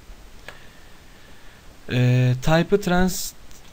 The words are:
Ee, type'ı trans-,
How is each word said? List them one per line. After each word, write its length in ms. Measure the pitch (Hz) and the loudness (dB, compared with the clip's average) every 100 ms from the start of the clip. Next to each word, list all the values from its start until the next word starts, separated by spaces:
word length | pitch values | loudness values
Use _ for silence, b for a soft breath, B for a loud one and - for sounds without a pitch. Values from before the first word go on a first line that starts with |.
| - - - - B B B B B B B B B B B B B - - | -20 -20 -20 -20 B B B B B B B B B B B B B -18 -6
Ee, 420 | 123 123 127 127 127 | 0 4 4 2 2
type'ı 380 | - 160 165 196 | 4 4 4 2
trans-, 520 | 175 180 185 - - - - - - | 2 4 2 0 -6 -12 -18 -18 -12